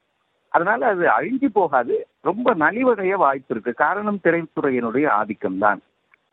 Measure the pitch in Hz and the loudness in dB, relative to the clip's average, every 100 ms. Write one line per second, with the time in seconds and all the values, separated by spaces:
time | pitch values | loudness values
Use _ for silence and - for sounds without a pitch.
0 | _ _ _ _ _ 156 175 233 262 190 | _ _ _ _ _ -6 -2 0 0 0
1 | 160 110 160 254 269 208 170 135 120 440 | 0 0 -2 -2 -2 0 0 0 0 -4
2 | - _ - 202 247 196 151 208 254 214 | -6 _ -6 -2 0 2 0 2 0 0
3 | 185 196 147 135 - 113 113 120 151 185 | 0 2 2 0 -4 -6 -4 0 0 0
4 | 208 202 170 165 160 - 147 127 117 117 | -2 0 2 0 -2 -2 0 0 0 0
5 | 147 104 107 104 101 95 104 98 - _ | 2 2 0 -4 -4 0 2 0 -6 _
6 | _ _ _ | _ _ _